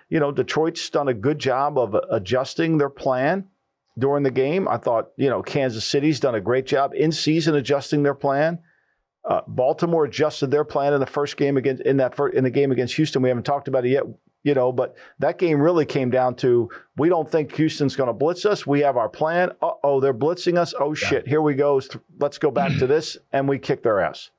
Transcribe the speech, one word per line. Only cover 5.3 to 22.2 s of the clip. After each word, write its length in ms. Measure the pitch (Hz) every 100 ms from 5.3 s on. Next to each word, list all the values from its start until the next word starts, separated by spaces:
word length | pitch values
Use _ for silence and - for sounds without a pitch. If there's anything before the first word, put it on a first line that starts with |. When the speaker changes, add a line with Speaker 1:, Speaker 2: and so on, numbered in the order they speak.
Speaker 1:
know, 120 | 104
Kansas 420 | - 147 127 110 -
City's 340 | 143 151 139
done 140 | 139
a 60 | 113
great 260 | 95 127 131
job 260 | 135 139
in 180 | - 156
season 420 | 156 - 160 160
adjusting 480 | 147 127 139 - 147
their 120 | 143
plan. 440 | 139 143 139 160 170 _ _ _ _ _ _ -
Uh, 120 | 95 -
Baltimore 560 | 107 127 151 170 165
adjusted 460 | 143 113 123 - 139
their 140 | 143
plan 280 | 151 147 139
in 80 | 143
the 60 | 131
first 300 | 147 143 -
game 200 | 143 139
against, 260 | 135 123
in 140 | - 139
that 180 | 123
fir-, 140 | - 143
in 160 | -
the 60 | 131
game 200 | 131 139
against 240 | 127 123
Houston. 280 | - 156 135
We 60 | 127
haven't 120 | 120
talked 220 | 131 143 135
about 180 | 131
it 40 | 123
yet, 160 | 135 - - _ _
you 100 | 143
know, 160 | 135 127
but 240 | 127 123 - - -
that 200 | 147 170
game 220 | 175 147
really 240 | 156 175 147
came 240 | 147 127
down 260 | 127 127 123
to, 320 | 131 120 113 - - -
we 120 | 165
don't 200 | 170 147
think 240 | 165 147 -
Houston's 400 | 156 - 139 135
gonna 160 | 127
blitz 320 | 107 151 175
us. 220 | 208 202 143
We 140 | 143
have 140 | 143 127
our 100 | 110
plan. 420 | - 156 170 185 -
Uh-oh, 380 | - - 143 139
they're 140 | 135
blitzing 420 | 117 147 175 180 175
us. 160 | 170 -
Oh, 120 | 143
Speaker 2:
Yeah. 180 | 151 -
Speaker 1:
shit, 180 | 135 -
here 140 | 151
we 140 | 151
go. 260 | 135 143 139 - - _ -